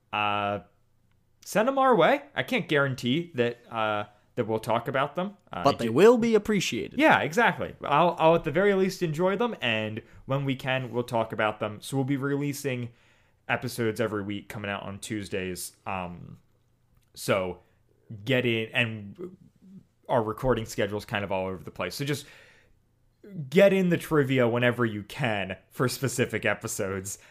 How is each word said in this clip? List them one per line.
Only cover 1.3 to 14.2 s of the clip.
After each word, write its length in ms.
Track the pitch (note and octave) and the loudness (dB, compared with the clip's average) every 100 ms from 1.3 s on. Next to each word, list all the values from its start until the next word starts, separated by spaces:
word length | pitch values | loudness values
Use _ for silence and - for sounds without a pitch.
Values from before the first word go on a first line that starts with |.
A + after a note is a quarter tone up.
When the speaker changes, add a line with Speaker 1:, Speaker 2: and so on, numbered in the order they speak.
| _ - | _ -4
Speaker 1:
send 220 | F#3+ A#3+ | 0 0
'em 100 | C4+ | 2
our 180 | C4 G#3 | 4 6
way. 260 | E3+ C#4+ - - | 6 4 -2 -8
I 80 | |
can't 240 | - A#3 D3 | -4 -4 0
guarantee 640 | D3 C#3 B2 A#2+ D3+ E3+ B2 | 2 2 0 0 -2 -2 0
that, 240 | A#2+ - - | 0 -2 -8
uh, 340 | A2+ G#2+ G#2 G#2 _ _ - | -2 0 -2 -4 _ _ -6
that 100 | A2 | -2
we'll 120 | A2 | -2
talk 280 | - A#2 C#3 | 0 -2 0
about 280 | C3 C#3+ - | -2 -2 -2
them. 200 | G3+ - - | -6 -8 -14
Uh, 120 | - | 0
Speaker 2:
But 120 | C3+ C#3+ | 0 2
Speaker 1:
I 20 | |
Speaker 2:
they 60 | A#2 | 0
Speaker 1:
do 40 | |
Speaker 2:
will 240 | B2 A3 B3 | 8 8 8
be 180 | A#3 G#3+ | 4 2
appreciated. 640 | G#3+ G#3 - A2+ C#2 A#3+ | 2 0 0 -4 -6 2
Speaker 1:
Yeah, 200 | D4+ A2 | 6 6
exactly. 560 | B2+ F#3 G#3+ C3 F2 - | 4 2 2 2 -6 -6
I'll, 320 | - C#3+ E3+ D3 | 0 4 4 4
I'll 180 | D#3+ E3+ | 4 4
at 80 | |
the 80 | D#3 | 2
very 220 | D3+ G3+ | 2 2
least 300 | F#3+ F#3 - | 2 0 0
enjoy 320 | E3+ D3+ F#3 G3 | -4 0 0 0
them, 180 | A#3+ - | -2 -2
and 400 | B2 A2 G#2+ A2 - - A#2+ | -2 0 -2 -6 -12 -18 -6
when 180 | C#3 C#3 | -4 -2
we 100 | C3 | -4
can, 360 | C3+ C3 B2 | -2 -2 -2
we'll 120 | A#2 | -4
talk 280 | A#2+ A#2+ A2+ | -2 -2 -2
about 260 | A2+ G#2+ G#2+ | 0 0 0
them. 200 | G#2+ G#2 | -6 -8
So 140 | - C3+ | -6 -2
we'll 60 | C3 | -2
be 120 | C#3 | -2
releasing 720 | C#3 C#3+ C#3+ C#3 C3+ B2 A#2+ _ _ _ _ _ - | -2 -2 -4 -4 -6 -6 -8 _ _ _ _ _ -4
episodes 540 | A#2+ A#2+ - A2+ G#2+ | -4 -4 -2 -2 0
every 220 | A2 G#2 | -2 -2